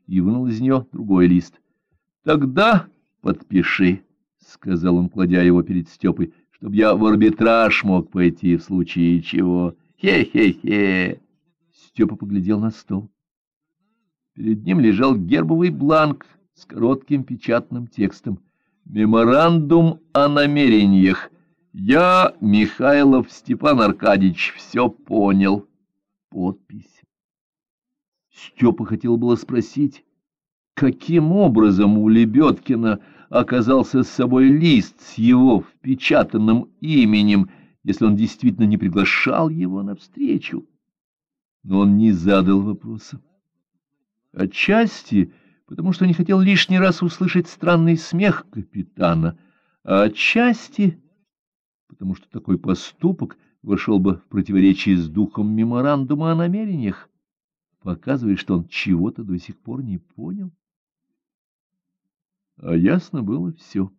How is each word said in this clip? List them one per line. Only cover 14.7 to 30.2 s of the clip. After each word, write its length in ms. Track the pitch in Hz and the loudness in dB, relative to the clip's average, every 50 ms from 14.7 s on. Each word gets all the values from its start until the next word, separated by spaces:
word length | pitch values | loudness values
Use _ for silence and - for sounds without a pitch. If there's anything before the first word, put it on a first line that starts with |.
| 185 175 | 0 2
лежал 340 | 131 110 98 95 131 135 131 | 4 4 2 2 2 0 0
гербовый 560 | 107 90 85 123 156 165 160 165 160 175 180 | 0 -2 -2 -2 -2 0 0 0 0 0 0
бланк 560 | 160 139 139 143 156 156 156 151 139 - - _ _ _ _ _ _ | -2 -2 -2 0 2 2 2 0 -2 -6 -12 _ _ _ _ _ _
с 120 | _ _ | _ _
коротким 580 | - - - 113 120 135 131 - - 143 139 127 | -16 -6 -2 0 0 0 -2 -4 -4 -4 -4 -4
печатным 600 | - 127 113 - - 117 117 117 - - 120 120 | -6 -12 -10 -6 -2 -2 -2 -4 -6 -10 -12 -12
текстом. 540 | 120 _ - 104 98 - - - - 95 - _ _ _ _ _ _ _ _ _ | -10 _ -4 -4 -4 -4 -6 -10 -10 -10 -10 _ _ _ _ _ _ _ _ _
"Меморандум 1160 | - - 104 107 107 110 113 113 117 127 143 160 170 170 165 151 143 160 170 165 165 160 - _ _ - | -10 -4 -2 0 2 2 2 4 4 4 4 4 2 2 0 2 2 2 4 4 2 0 -4 _ _ -2
о 160 | 139 143 143 | 0 0 2
намерениях. 1000 | 143 143 143 143 147 147 143 127 110 107 101 98 98 95 95 95 95 92 - - _ _ _ _ _ _ _ _ - | 2 2 0 0 2 2 2 4 4 4 4 4 4 4 4 4 2 -2 -6 -14 _ _ _ _ _ _ _ _ -16
Я, 600 | - 95 101 131 156 175 180 185 185 185 - - - - | -8 -2 0 2 2 4 4 4 4 2 2 0 -2 -2
Михайлов 880 | 107 101 107 107 104 - - 127 135 143 143 143 139 131 131 120 - - | 2 2 2 2 0 -2 -2 0 2 2 4 4 4 4 4 2 -2 -8
Степан 480 | - - - 127 117 - 151 147 127 | -12 -8 -8 -6 -2 0 0 2 2
Аркадьевич, 720 | 110 101 98 - - 107 101 98 95 95 85 82 - - - | 2 2 0 0 0 2 2 4 2 2 0 0 -4 -8 -8
всё 340 | - - - - 123 123 120 | -12 -14 -8 -4 -2 -2 -2
понял". 760 | - _ _ - 104 107 101 98 98 98 98 95 98 104 101 _ _ _ _ _ _ _ _ _ _ _ _ _ | -4 _ _ -6 -2 0 2 2 2 2 2 2 0 -2 -4 _ _ _ _ _ _ _ _ _ _ _ _ _
Подпись. 720 | - - 90 90 95 - _ _ 98 107 98 _ _ _ _ _ _ _ _ _ _ _ _ _ _ _ _ _ _ _ _ _ _ _ _ _ _ _ _ _ | -10 -8 -6 -6 -6 -8 _ _ -20 -20 -20 _ _ _ _ _ _ _ _ _ _ _ _ _ _ _ _ _ _ _ _ _ _ _ _ _ _ _ _ _
Стёпа 540 | _ - - - _ - 123 117 - - 113 | _ -20 -20 -20 _ 0 2 2 2 0 -4
хотел 320 | 98 110 107 - 120 117 | -6 -6 -4 -2 -2 -2
было 200 | 117 120 120 120 | 0 0 0 0
спросить, 680 | 117 - - 127 120 110 - - - 147 139 139 - _ _ _ _ | -2 -2 -4 -4 -4 -4 -4 -2 -2 -2 -2 -4 -8 _ _ _ _